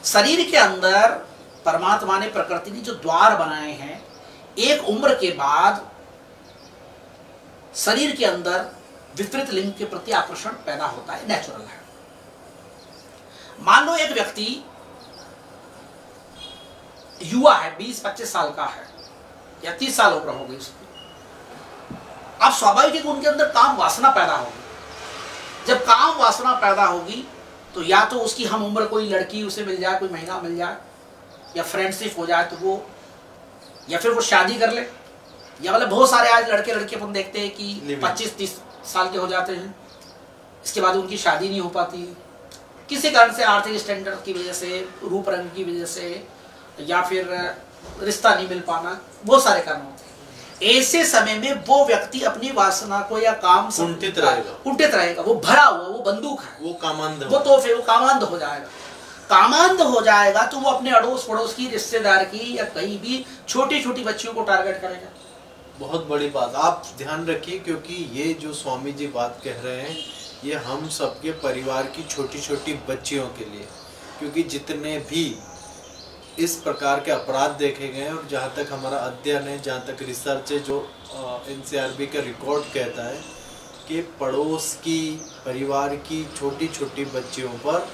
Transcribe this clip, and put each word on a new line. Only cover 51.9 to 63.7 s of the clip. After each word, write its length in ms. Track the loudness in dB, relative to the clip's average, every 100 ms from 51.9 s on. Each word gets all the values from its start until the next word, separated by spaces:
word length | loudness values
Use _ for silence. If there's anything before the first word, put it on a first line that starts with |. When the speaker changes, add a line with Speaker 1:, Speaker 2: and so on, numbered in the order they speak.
| 4 0 -2
Speaker 1:
अपनी 300 | -2 -2 -4
वासना 500 | 2 2 2 -2 -4
को 180 | -2 2
या 120 | 2
काम 380 | 2 4 4 4
से 140 | -2
Speaker 2:
कुंठित 360 | -2 0 -2 2
रहेगा। 320 | 4 2 -2
Speaker 1:
कुंठित 440 | -8 -4 2 4 4
रहेगा, 260 | 2 0
वो 140 | 0 0
भरा 280 | 6 8
हुआ, 240 | 8 6 -4
वो 120 | -4
बंदूक 420 | -2 -2 -4 -8
है, 160 | -10 -12
Speaker 2:
वो 120 | -10
कामांध 500 | -6 -6 -4 -6 -6
Speaker 1:
वो 140 | 0 2
Speaker 2:
हो 60 |
Speaker 1:
तोहफे, 300 | 8 6 8
वो 80 | 2
कामांध 420 | 6 6 6 4
हो 140 | 2 -2
जाएगा। 280 | -4 -6 -10 -16 -16 -16 -18 -18 4
कामांध 520 | 6 8 8 6 6
हो 200 | 4 6
जाएगा 440 | 6 6 6 4 2
तो 120 | 0
वो 140 | 0
अपने 200 | 0 4
अड़ोस 340 | 4 4 -2 -2
पड़ोस 240 | -4 -4
की 160 | -4 -4
रिश्तेदार 540 | -4 -2 0 4 4
की 340 | 2 -4 -6 -6
या 60 |
कहीं 360 | -6 -4 -6 -6
भी 260 | -6 -6 -8 -16 -6
छोटी 340 | 0 2